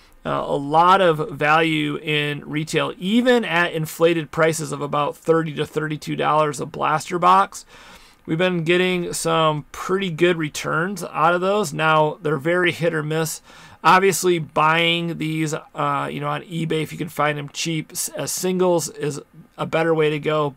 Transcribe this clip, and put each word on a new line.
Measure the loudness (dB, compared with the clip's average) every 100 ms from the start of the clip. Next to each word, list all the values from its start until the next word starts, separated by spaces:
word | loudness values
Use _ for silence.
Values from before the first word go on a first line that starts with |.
| _ _ -6
Uh, | -4 -2
a | -2
lot | 2 4 6 6
of | 6 2 -2
value | -2 2 4 4 0 -2 -4
in | -4 -2 -2 -6 -6
retail, | -6 -2 -2 -2 -4
even | 0 2 4 2
at | 2 0 0
inflated | -2 -6 2 2 2 -2
prices | 0 2 0 -4
of | -6
about | -4 -2 -2 -2
thirty | 0 2 0
to | -4 -6
thirty-two | -4 -4 -6 -6 -4
dollars | 0 2 0 -2
a | -8
blaster | -4 -2 -2 -2 0
box. | 4 4 2 -4 -20 -20 -20 -20 -20 _ -6
We've | 0
been | 0 0 2
getting | 2 2 0 -4
some | -4 0 2 2 0 -4
pretty | -10 -4 -2 -2
good | 2 2 2
returns | -2 -6 -4 -2 -4 -6
out | -8 0 2
of | 2
those. | 2 0 -2
Now, | 0 2 4 2 0
they're | -4 -2
very | 0 2 2
hit | 0 -2
or | -2
miss. | -2 -2 -4 -6 -14 -20 -20 -2
Obviously, | 4 6 4 2 2 0
buying | 0 0 2 2 2 0 -2 -4
these, | -4 -2 -2
uh, | -4 -8 -4 -2 -2 -4
you | -6
know, | -6
on | -6
eBay, | -6 -6 -4 -4
if | -4
you | -8
can | -8
find | -2 -2 -2
them | -8
cheap | -8 -4 -4 -6
s-, | -8 -8
as | -6 -6
singles, | -4 -2 2 2 2 0
is | -6 -6 -6 -12 -20 -18 -10
a | -4
better | 0 2
way | 2 2
to | 0
go, | 0 0 -2